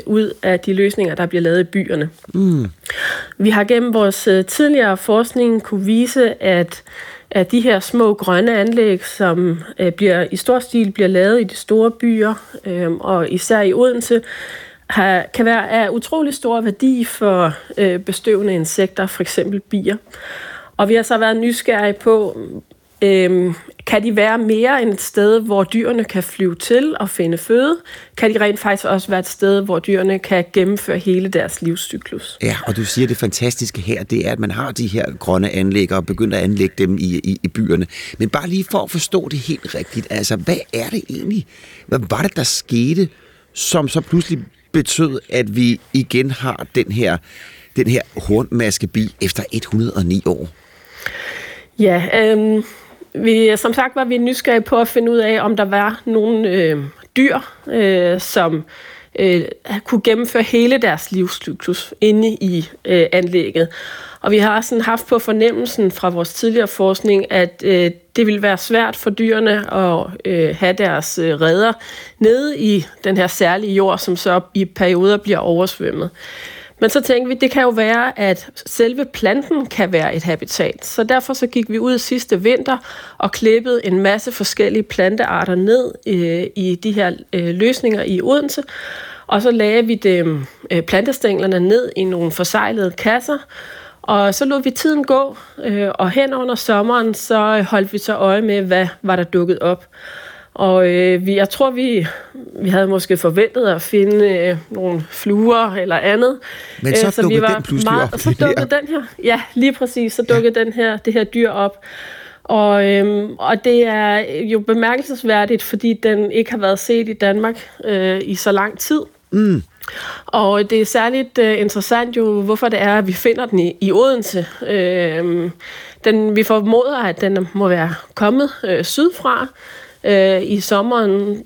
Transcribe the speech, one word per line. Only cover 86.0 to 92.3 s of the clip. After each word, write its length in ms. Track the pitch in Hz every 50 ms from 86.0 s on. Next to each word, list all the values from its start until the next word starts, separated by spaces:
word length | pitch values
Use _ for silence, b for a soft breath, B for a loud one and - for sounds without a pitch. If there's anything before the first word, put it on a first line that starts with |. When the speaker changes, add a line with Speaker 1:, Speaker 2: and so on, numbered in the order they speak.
| -
Speaker 1:
øh, 360 | 220 196 175 170 165 170 175 180 - -
i 200 | 202 185 185 175 180 -
de 80 | 220
her, 200 | 202 208 190 175 - - - - -
øh, 140 | 175 170 170 175
løsninger 480 | 180 220 247 254 - 262 226 214 202 -
i 180 | - 185 180 -
Odense. 400 | - 277 294 285 285 - 294 - B B B B B B B B B B B B
Og 140 | B - 208
så 100 | 233 247
lagde 340 | 233 220 208 208 220 233 226
vi 100 | 226 233
dem, 500 | - - 196 180 175 165 165 156 143 131 B B B B -
øh, 100 | 180 170
plantestænglerne 800 | 165 - 196 190 226 277 262 - - 208 196 - 185 190 190 180
ned 300 | 180 190 220 247 - - -
i 80 | 190 190
nogle 280 | 185 180 170 170 165